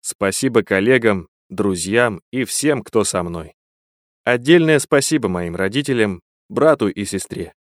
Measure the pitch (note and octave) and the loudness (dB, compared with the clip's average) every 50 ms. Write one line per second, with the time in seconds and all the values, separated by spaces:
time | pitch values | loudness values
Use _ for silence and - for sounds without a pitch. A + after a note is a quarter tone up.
0 | _ - - _ G2+ G2 G2 - - C3+ A#2 A2+ G2 - G2+ F#2+ G2 A#2 C3 B2+ | _ -14 -8 _ -2 -2 -2 0 -2 2 2 2 2 2 0 0 4 4 2 4
1 | A2+ A2+ G2+ F#2+ E2 _ _ _ _ _ G2 F#2 G2+ G2+ F#2+ E2+ E2 F#2 G#2 A#2 | 4 2 0 0 -4 _ _ _ _ _ -8 -4 -2 -2 -2 -2 -4 -2 0 2
2 | B2 A#2 G2+ E2+ _ _ - B2+ B2+ - - - - D3+ D3 B2 G#2 - - A2+ | 2 0 -2 -6 _ _ -6 -6 -6 -4 -6 -2 0 0 -2 -2 -4 -2 0 0
3 | G2+ - - F#2+ F2 F2 E2+ E2+ D#2+ D#2 _ _ _ _ _ _ _ _ _ _ | 0 0 -2 -4 -4 -4 -8 -10 -12 -14 _ _ _ _ _ _ _ _ _ _
4 | _ _ _ _ _ A#2 B2 B2 A#2+ C#3 E3+ F3+ D#3 D#3+ D#3 C#3+ - _ - C#3 | _ _ _ _ _ -2 -2 0 4 4 4 6 6 4 2 2 2 _ 0 0
5 | C3+ - D#3 - G#2+ F#2+ F2+ F2+ F2 E2+ E2+ F2+ F#2+ G2 G#2+ C#3 C#3+ C#3 C3+ A#2+ | 2 2 -2 0 0 0 -2 -2 -4 -6 -4 -4 -4 -2 -2 -4 -2 -2 0 0
6 | A2 G2+ F#2 E2 _ _ _ _ _ _ G2+ A#2+ C#3 D#3+ D3+ C#3 A2+ G2+ - - | 0 0 -2 -8 _ _ _ _ _ _ -2 2 4 4 4 4 0 -2 -2 -4
7 | G2+ - - F#2+ - - - F#2+ F2 D#2+ _ _ | -8 -6 -6 -8 -8 -8 -10 -10 -10 -12 _ _